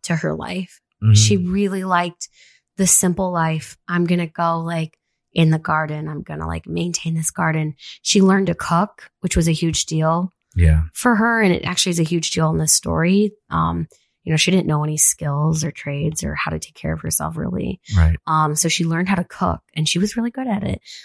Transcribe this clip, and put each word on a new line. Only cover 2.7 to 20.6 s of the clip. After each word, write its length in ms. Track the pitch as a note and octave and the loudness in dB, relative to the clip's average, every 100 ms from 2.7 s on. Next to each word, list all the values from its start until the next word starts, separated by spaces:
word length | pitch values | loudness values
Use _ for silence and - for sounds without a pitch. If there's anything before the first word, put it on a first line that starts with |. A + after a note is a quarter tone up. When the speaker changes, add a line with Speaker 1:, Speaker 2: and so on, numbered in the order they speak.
| - | -2
Speaker 1:
the 80 | F#3 | 2
simple 440 | - F#3 E3+ F#3 | 4 2 2 -2
life. 460 | F3 D#3+ D#3+ - - - | 0 0 -2 -6 -14 -6
"I'm 200 | F3 F3 | -2 0
gonna 200 | F3 E3 | 0 -2
go, 320 | - E3+ E3 | -2 -2 -2
like, 380 | E3 E3+ D#3+ - _ _ _ | -4 -4 -6 -10 _ _ _
in 180 | F3 D#3+ | 2 2
the 80 | D#3+ | 2
garden. 480 | D#3+ D#3 D#3 D3+ D#3 | 0 -2 -2 -6 -8
I'm 140 | D3+ | -10
gonna, 260 | - D3+ D#3+ | -10 -8 -6
like, 180 | E3 E3 | -6 -6
maintain 480 | E3 E3+ E3+ E3 | -4 -4 -4 -4
this 160 | E3 D#3+ | -4 -4
garden." 460 | - E3 D#3+ D#3 - - - | -2 0 0 -2 -6 -16 -10
She 180 | - G#3 | 0 4
learned 280 | F#3+ F#3+ F#3+ | 6 4 2
to 80 | E3+ | -2
cook, 520 | - E3+ G#3 - - _ | 0 0 0 -4 -20 _
which 160 | F3+ F3 | -4 0
was 100 | E3 | 2
a 60 | |
huge 340 | D#3+ E3 D#3 - | 0 0 -2 -2
deal 460 | D#3+ D#3+ E3 F#3 - _ - | 0 0 0 -2 -8 _ 2
Speaker 2:
Yeah. 260 | E2 D#2 D#2+ | 4 4 2
Speaker 1:
for 220 | - B3 | 0 2
her. 260 | G#3+ A3+ A3+ | 4 4 4
And 100 | G#3 | 2
it 120 | F3 | 2
actually 260 | E3 F3 - | -2 -2 -2
is 100 | E3+ | 0
a 20 | |
huge 300 | D#3+ E3+ D#3+ | 0 0 -2
deal 180 | - D#3+ | 0 0
in 80 | E3 | 0
this 140 | D#3 | 2
story. 640 | - - E3 E3+ G3 G#3 - _ | 0 0 0 2 2 2 -2 _
Um, 360 | D#3+ E3 E3+ D#3+ _ _ _ | -2 0 0 -4 _ _ _
you 80 | - | -2
know, 40 | D#3 | 0
she 140 | - | 2
didn't 160 | F#3 E3 | 2 2
know 160 | D3+ | 0
any 140 | D3+ D#3 | -2 0
skills 680 | - - D3+ C#3+ D#3 D#3 | 0 0 -4 0 0 0
or 80 | C#3+ | -4
trades 540 | - - C#3+ - D#3 | -8 -8 -4 -4 -4
or 100 | D2 | -6
how 160 | - - | -6 -4
to 80 | D#3+ | -6
take 160 | - | -8
care 180 | - - | -10 -6
of 100 | D#3 | -6
herself, 340 | D#3+ - D3+ E3 | -2 -2 -2 -6
really. 440 | - - - F#3 - F#2+ | -6 -6 -6 -8 -2 2
Speaker 2:
Right. 200 | E2 E2 - | 4 2 0
Speaker 1:
Um, 300 | D#3 D#3 D3+ | 0 2 0
so 120 | E3+ | 0
she 160 | - | 0
learned 260 | E3 E3 F#3 | -2 -2 0
how 40 | |
to 80 | F#3+ | -2
cook, 360 | - - F#3 D#3 - - | -4 -4 -4 -4 -6 -4
and 120 | D#3 | -2
she 120 | F3 | 0
was 160 | G#3 - | -2 -2
really 160 | A#3 | -6
good 160 | B3+ C4 | -6 -6
at 160 | G3+ | -4